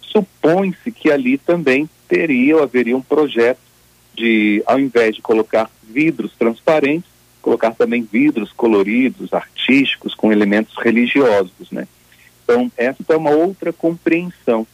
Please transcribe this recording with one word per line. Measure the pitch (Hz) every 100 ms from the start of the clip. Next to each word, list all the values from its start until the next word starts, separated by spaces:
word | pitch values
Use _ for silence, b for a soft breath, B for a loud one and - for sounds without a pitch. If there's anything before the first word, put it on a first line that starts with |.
Supõe-se | - 214 190 _ 151 175 196 170 -
que | - 156
ali | 143 127 135
também | - 175 143 131 156 _ _
teria | 180 170 127 131 160
ou |
haveria | 139 127 117 127
um |
projeto | 131 147 147 117 117 127 _ _ _ _ _ -
de, | 117 113 107 104 110
ao | 127
invés | 139 120 113
de | 104
colocar | - 110 107 113 110 _
vidros | 110 113 160 - - _
transparentes, | 117 113 - 156 143 156 - _ _ _
colocar | - 120 -
também | 113 120 120
vidros | 110 110 147 147 101
coloridos, | - 120 104 98 117 131 101 -
artísticos, | 87 - - - 135 131 - -
com | - 110
elementos | 107 104 104 110 -
religiosos, | 120 113 123 139 131 101 92 _ -
né? | - 101 _ b b b _
Então, | - 120 123 -
essa | 120 135 -
é | 160
uma | 156
outra | 151 170 196 170
compreensão | 165 165 170 - 165 180 - - 117 110